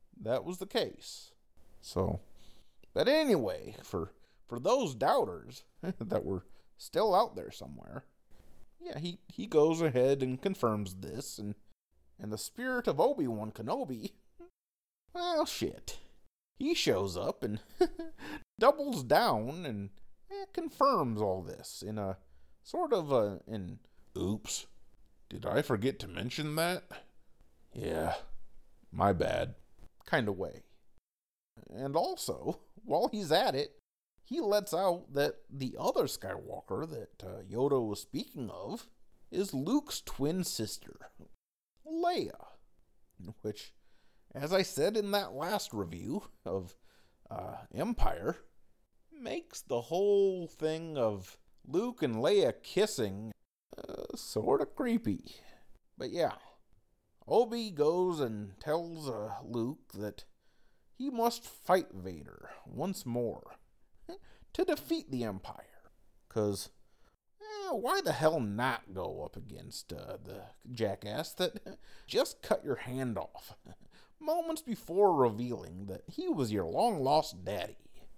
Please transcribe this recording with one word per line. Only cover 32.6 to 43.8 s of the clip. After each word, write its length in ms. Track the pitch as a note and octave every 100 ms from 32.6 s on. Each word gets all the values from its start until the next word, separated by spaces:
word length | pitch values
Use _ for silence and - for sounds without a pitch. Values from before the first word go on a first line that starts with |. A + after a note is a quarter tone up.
| - -
while 240 | - D#3+ -
he's 240 | G#3+ E3
at 220 | F3+ C4
it, 260 | C3+ D3 - _ _ _ _
he 160 | - D4
lets 320 | G#3+ G#3 G3+
out 380 | E3 G3 F3 -
that 240 | C#3 C#3+ - -
the 260 | C3+ B2+ -
other 260 | - -
Skywalker 840 | C#3 - F#2+ F#2 - - - G2+ D#3+
that, 360 | C3 G2+ -
uh, 180 | F#2+ F#2
Yoda 420 | F#2+ A2 D3 C3+
was 160 | A2 G2+
speaking 500 | - C#3+ - D3 G#2+
of 380 | E2+ G2 A3+ - - - - -
is 220 | F2+ C#3+
Luke's 460 | B2+ D#3 C#4+ - -
twin 440 | - - C#3+ F#3
sister, 640 | E3+ - G#2+ - - - - - - - _ _ _ _ D4+
Leia, 600 | D#4+ F4 D#4+ - - - - - - _ - - - G2 -
which, 300 | G#2+ - - -